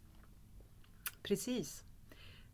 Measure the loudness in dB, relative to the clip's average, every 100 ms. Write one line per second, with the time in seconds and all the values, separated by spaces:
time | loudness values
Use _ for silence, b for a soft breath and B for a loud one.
0 | -14 -14 -14 -14 -12 -12 -12 -12 -14 -6
1 | -6 -2 6 6 8 6 4 -2 -10 -12
2 | B B B B B